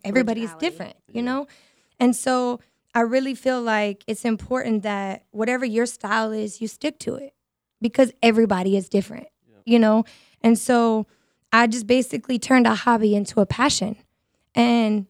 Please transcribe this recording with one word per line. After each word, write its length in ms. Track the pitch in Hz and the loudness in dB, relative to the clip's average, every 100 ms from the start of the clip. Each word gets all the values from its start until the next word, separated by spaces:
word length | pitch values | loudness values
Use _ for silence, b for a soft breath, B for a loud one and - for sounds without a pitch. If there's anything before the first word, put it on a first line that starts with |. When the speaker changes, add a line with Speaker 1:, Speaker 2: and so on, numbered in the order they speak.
Speaker 1:
Everybody's 460 | 196 220 233 226 226 | -4 -2 -2 -4 -8
Speaker 2:
Originality. 140 | 165 349 | -6 -8
Speaker 1:
different, 260 | - 180 - _ | -8 -14 -18 _
you 80 | 233 | -8
Speaker 3:
Yeah. 60 | |
Speaker 1:
know? 260 | 247 262 285 b b b b _ | -6 -6 -8 b b b b _
And 120 | 247 240 | 0 0
so 440 | - 254 247 240 - _ _ | -2 -2 -2 -6 -12 _ _
I 60 | 233 | -2
really 320 | 233 254 269 | 0 0 -2
feel 280 | 247 262 254 | -4 -2 -2
like 420 | 233 214 208 202 - | -2 -2 -2 -6 -8
it's 200 | 214 240 | -6 -4
important 580 | 220 - 254 233 220 | -4 -4 -4 -2 -2
that 400 | 208 202 196 190 - | -2 -6 -6 -10 -12
whatever 340 | 208 220 254 254 | -6 -4 -2 -2
your 200 | 220 240 | -2 -2
style 460 | - 202 220 220 | -4 -4 -2 -2
is, 260 | 220 214 - | -4 -8 -8
you 60 | 220 | -10
stick 320 | - 302 302 | -6 -8 -6
to 160 | - - | -10 -10
it 180 | 277 _ _ _ _ _ | -12 _ _ _ _ _
because 300 | 226 - 247 - | -4 2 2 2
everybody 540 | 233 220 226 185 190 196 | 2 4 2 0 0 -2
is 140 | 180 | 0
different, 380 | 202 - - 202 _ _ | -2 -2 -10 -18 _ _
Speaker 3:
Yeah. 60 | 101 - | _ 2
Speaker 1:
you 140 | 233 | 4
know? 240 | 220 220 220 b b b | 6 4 0 b b b
And 180 | 226 226 | 2 2
so 480 | - 240 233 220 208 _ _ _ _ | 2 2 2 0 -4 _ _ _ _
I 120 | 226 233 | 2 2
just 200 | 240 208 | 0 0
basically 500 | 254 247 269 - 247 | 0 0 -6 -6 -6
turned 280 | - 254 226 | 2 4 4
a 80 | 220 | 2
hobby 400 | - 226 214 208 | 2 2 2 2
into 240 | 196 - | 0 0
a 60 | 196 | 0
passion. 500 | - 277 - 190 - _ _ _ _ _ - | 2 0 0 -4 -8 _ _ _ _ _ 0
And, 500 | 240 233 220 214 196 | 2 4 2 0 -2